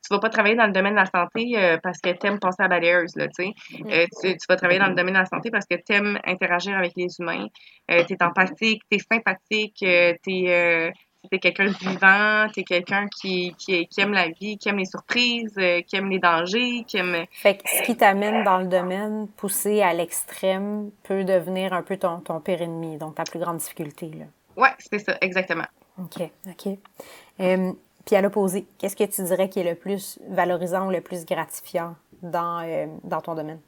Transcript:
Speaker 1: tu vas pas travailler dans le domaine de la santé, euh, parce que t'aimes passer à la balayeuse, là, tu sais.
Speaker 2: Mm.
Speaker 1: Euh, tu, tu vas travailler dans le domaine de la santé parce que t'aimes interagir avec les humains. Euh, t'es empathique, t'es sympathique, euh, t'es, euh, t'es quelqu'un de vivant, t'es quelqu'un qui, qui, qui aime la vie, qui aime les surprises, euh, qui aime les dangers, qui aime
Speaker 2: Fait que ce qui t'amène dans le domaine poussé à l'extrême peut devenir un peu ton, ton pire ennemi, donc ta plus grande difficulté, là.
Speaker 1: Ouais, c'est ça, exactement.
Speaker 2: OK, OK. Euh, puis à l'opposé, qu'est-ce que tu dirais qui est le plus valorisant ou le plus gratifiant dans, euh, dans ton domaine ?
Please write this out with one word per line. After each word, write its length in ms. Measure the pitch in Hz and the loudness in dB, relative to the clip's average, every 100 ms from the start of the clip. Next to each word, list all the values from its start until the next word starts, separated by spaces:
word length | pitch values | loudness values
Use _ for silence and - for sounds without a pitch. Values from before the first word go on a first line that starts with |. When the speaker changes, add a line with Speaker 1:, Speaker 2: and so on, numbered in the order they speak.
Speaker 1:
tu 80 | - | 0
vas 80 | 202 | 0
pas 100 | 220 | 2
travailler 260 | 220 202 226 | 2 4 6
dans 100 | 220 | 4
le 60 | |
domaine 220 | 190 196 | 4 4
de 60 | 208 | 4
la 60 | 190 | 4
santé, 480 | 180 175 226 233 233 | 2 0 -2 0 4
euh, 220 | 185 160 | 4 4
parce 180 | 185 170 | 0 -2
que 80 | 180 | -2
t'aimes 300 | 175 202 202 | 0 -2 0
passer 240 | 190 185 | -2 0
à 0 | |
la 60 | 190 | 2
balayeuse, 460 | 175 165 175 165 156 | 4 4 2 0 -4
là, 120 | 147 | -6
tu 180 | - 185 | -4 -8
sais. 80 | - - - | -8 -18 -14
Speaker 2:
Mm. 120 | - | -2
Speaker 1:
Euh, 140 | 160 170 - | 2 2 0
tu, 160 | 185 180 | -4 -4
tu 100 | - | 0
vas 60 | 180 | 2
travailler 240 | 180 185 | 4 4
dans 80 | 196 | 4
le 80 | 180 | 2
domaine 180 | 180 | 2
de 60 | 190 | 2
la 80 | 185 | 0
santé 240 | 175 233 | -2 -4
parce 160 | 220 196 | -4 -2
que 80 | 175 | -6
t'aimes 440 | - 202 202 202 - | 0 0 2 -2 -4
interagir 500 | 180 180 175 185 196 | -2 0 0 0 -2
avec 180 | 175 180 | -2 -2
les 120 | 180 180 | -6 -6
humains. 260 | 170 180 208 - - _ - | -6 -6 -8 -12 -20 _ 2
Euh, 120 | 170 170 | 2 2
t'es 160 | 185 | 0
empathique, 580 | 175 190 185 - 226 214 _ | 0 2 0 2 0 0 _
t'es 80 | 202 | -2
sympathique, 840 | - 226 214 185 _ 214 214 - | 0 -2 0 -4 _ -4 -4 -2
euh, 320 | 190 175 175 170 | 2 6 4 2
t'es, 220 | - 185 180 | -4 -2 2
euh, 440 | 175 175 165 165 - _ _ - | 2 4 2 0 -6 _ _ -6
t'es 80 | 190 | 0
quelqu'un 280 | 180 175 196 | 0 2 0
de 120 | 190 | 0
vivant, 720 | 185 185 190 202 214 214 214 | -4 4 6 6 4 4 2
t'es 120 | 208 | 0
quelqu'un 440 | 185 175 180 202 202 | 0 -2 0 -2 -2
qui, 440 | - 196 185 180 - | -6 -4 -2 -2 -8
qui, 280 | - 180 170 | -2 -2 -2
qui 140 | - | 0
aime 120 | 196 | 2
la 160 | 202 170 | 2 0
vie, 280 | 165 202 208 | -2 -8 -6
qui 120 | 214 | -2
aime 100 | 202 | -2
les 60 | 185 | -4
surprises, 680 | - - 240 247 233 226 202 | -8 -4 0 0 0 -4 0
euh, 220 | 180 175 | 2 2
qui 140 | 175 196 | -2 -4
aime 140 | 190 | -2
les 100 | 190 | 2
dangers, 640 | 175 165 175 220 247 240 226 | 2 2 0 0 -2 -4 -4
qui 100 | 208 | -4
aime 280 | 180 170 165 | -2 -4 -6
Speaker 2:
Fait 260 | - 208 196 | 2 2 2
que 120 | - | -2
ce 140 | 302 | -2
qui 120 | - 233 | -2 4
t'amène 480 | 214 196 208 220 | 4 4 0 2
dans 140 | 208 185 | 2 2
le 100 | 185 | 2
domaine 600 | 180 180 185 214 214 214 - | 0 0 -4 -4 -6 -8 -8
poussé 460 | 202 - 202 208 | -6 -2 0 2
à 100 | 190 | 2
l'extrême 960 | 170 170 - - - 190 190 202 214 208 - | 2 -4 -6 -10 -4 -2 -2 -4 -6 -8 -14
peut 200 | - 196 | -6 -4
devenir 500 | 185 190 165 185 190 | 2 0 0 -4 -2
un 100 | 180 | -4
peu 140 | 175 190 | -4 -4
ton, 240 | 190 170 | -2 -4
ton 200 | - 160 | -8 -8
pire 220 | 156 175 | -4 -4
ennemi, 340 | 170 165 165 156 | -4 -6 -8 -8
donc 180 | 156 156 | -10 -8
ta 80 | |
plus 160 | 160 170 | -8 -6
grande 180 | 175 165 | -6 -6
difficulté, 500 | - - 151 - 165 | -8 -10 -10 -10 -14
là. 180 | 160 151 _ _ - | -14 -18 _ _ 0
Speaker 1:
Ouais, 160 | 262 - | 0 0
c'est 200 | - 208 | -8 -6
ça, 160 | 202 180 | -4 -2
exactement. 460 | 190 185 185 170 - _ _ - | -2 -2 -2 -4 -4 _ _ -14
Speaker 2:
OK, 260 | 175 - 165 _ 196 | -14 -8 -10 _ -20
OK. 300 | 175 202 196 _ _ - - - - | -10 -8 -8 _ _ -20 -20 -20 -2
Euh, 320 | 185 185 185 - _ _ - | 2 2 0 -4 _ _ 2
puis 100 | 202 | 4
à 60 | |
l'opposé, 440 | 196 202 190 190 - _ | 4 2 0 -2 -8 _
qu'est-ce 160 | 196 - | -8 -2
que 80 | |
tu 200 | 208 - | -2 -2
dirais 260 | 180 180 190 | -2 0 0
qui 100 | 196 | 0
est 40 | |
le 120 | 175 165 | -2 -4
plus 420 | 190 196 - - - | -6 -6 -8 -16 -6
valorisant 600 | 185 175 180 175 185 190 | 0 0 0 -2 -2 -2
ou 40 | |
le 100 | 180 | -4
plus 240 | - 180 160 | -6 -12 -6
gratifiant 680 | 165 156 - - 175 170 165 _ - | -6 -6 -10 -8 -6 -6 -12 _ -18
dans, 380 | 175 175 170 170 165 | -6 -4 -4 -4 -4
euh, 220 | 160 156 156 | -4 -6 -10
dans 180 | - 160 | -8 -8
ton 140 | 165 160 | -6 -8
domaine ? 240 | 151 160 | -8 -12